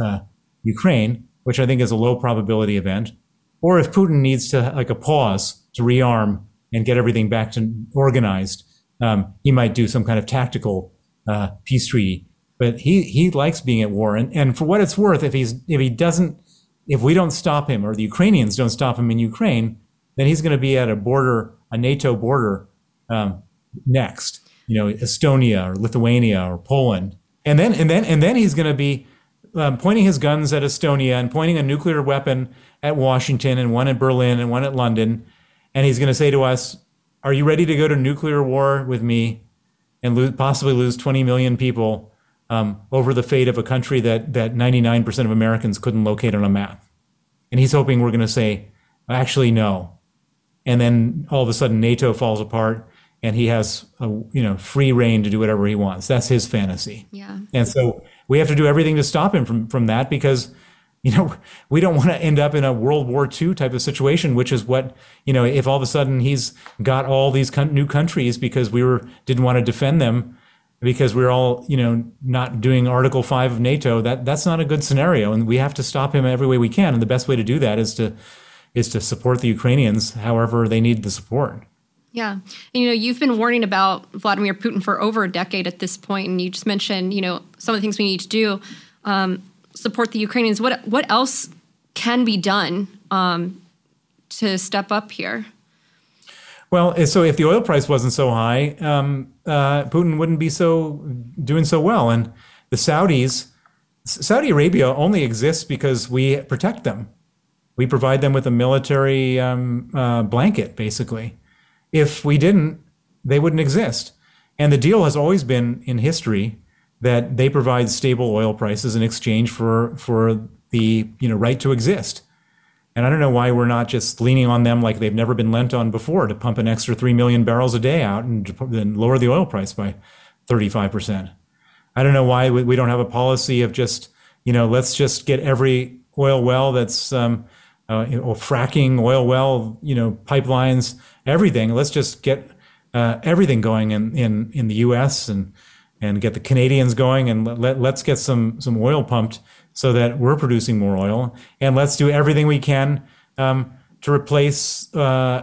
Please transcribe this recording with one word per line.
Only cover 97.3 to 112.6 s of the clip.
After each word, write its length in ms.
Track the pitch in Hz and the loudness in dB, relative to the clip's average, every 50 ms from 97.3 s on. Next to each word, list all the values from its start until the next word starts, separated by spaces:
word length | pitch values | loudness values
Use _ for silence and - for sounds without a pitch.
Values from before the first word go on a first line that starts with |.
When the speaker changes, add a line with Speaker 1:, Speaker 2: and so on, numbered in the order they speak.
| 143 | 4
Speaker 1:
the 80 | - 160 | 2 4
oil 160 | 156 175 233 | 4 4 2
price 280 | - - 170 143 131 - | 2 2 0 0 2 2
wasn't 260 | 147 131 117 131 120 | 0 0 0 0 0
so 160 | - 139 127 | 0 0 2
high, 440 | 117 113 113 113 120 127 143 147 147 - | 2 2 0 0 0 0 0 -2 -4 -4
um, 520 | - 151 147 143 135 139 143 135 135 - _ _ - | -4 0 0 0 0 0 -2 -4 -6 -10 _ _ -6
uh, 380 | - 156 147 139 139 143 143 139 | -2 0 2 2 2 0 0 -2
Putin 340 | 127 - 165 175 170 156 151 | -2 0 0 2 2 0 0
wouldn't 200 | 160 165 165 151 | 0 0 0 0
be 100 | 160 160 | 0 -2
so, 580 | 143 - 175 165 165 165 160 156 147 147 151 151 127 123 120 120 - - 147 | -2 0 2 2 2 2 0 -2 -6 -10 -10 -10 -10 -10 -12 -14 -10 -8 -4
doing 240 | 120 147 165 156 | -2 0 0 2
so 120 | 147 - 160 | 2 2 2
well. 320 | 151 185 233 214 131 117 | 2 2 2 2 2 2
And 220 | 117 117 113 113 - - - - - _ _ - | 2 2 0 -2 -6 -18 -20 -20 -20 _ _ -6
the 60 | - | -4
Saudis, 720 | 120 - - 156 151 185 196 160 131 123 131 127 - - - _ _ _ _ _ _ _ _ _ _ - | -2 0 0 2 2 2 2 2 2 2 0 -2 -4 -8 -10 _ _ _ _ _ _ _ _ _ _ -10
S-, 200 | - - - 143 | -10 -8 -6 -2
Saudi 220 | - 208 262 302 294 | 0 0 2 2 2
Arabia 420 | 180 143 147 175 175 - 135 127 131 | 2 4 4 4 4 2 2 2 2
only 300 | 139 147 180 208 185 143 | 0 0 0 2 2 0
exists 380 | 123 113 107 117 147 160 160 - | 0 -2 0 0 0 0 -2 -4
because 480 | - 143 - - 139 131 117 - - | -6 -6 -4 -2 -2 0 -2 -2 -4
we 300 | 123 131 131 135 135 143 | -2 0 0 0 0 -2
protect 440 | - - 139 123 - 196 233 - - | -2 -6 -6 -2 -2 -2 -4 -2 -6
them. 260 | 131 104 104 117 - - _ _ _ _ _ _ _ _ _ _ _ _ | -6 -6 -6 -10 -14 -16 _ _ _ _ _ _ _ _ _ _ _ _
We 100 | - 127 | -2 -2
provide 360 | 123 147 131 120 131 135 139 139 | 0 0 0 2 2 2 2 2
them 100 | 139 139 | 2 0
with 140 | 135 131 | 0 0
a 40 | 135 | 0
military, 880 | 120 117 123 127 135 135 135 - 147 139 135 135 135 135 131 131 127 127 | 0 2 2 2 2 0 0 0 0 0 2 2 2 0 0 0 0 0
um, 520 | 127 127 127 123 123 123 120 120 120 - - | 0 -2 -2 -2 -4 -4 -4 -6 -6 -6 -4
uh, 280 | 143 127 120 120 117 113 | -2 -2 0 0 0 -2
blanket, 520 | 101 110 117 139 208 196 - 104 87 - | 0 0 2 2 2 2 0 -4 -6 -6
basically. 640 | - 110 110 101 - 123 - 113 110 113 117 - - _ _ _ _ _ _ _ _ _ _ | -8 -6 -6 -4 -6 -6 -6 -6 -8 -10 -10 -14 -16 _ _ _ _ _ _ _ _ _ _
If 320 | - 156 151 147 147 - - | 0 0 2 0 0 -4 -2
we 140 | 147 147 | 0 2
didn't, 440 | 147 139 175 202 196 | 2 4 4 4 4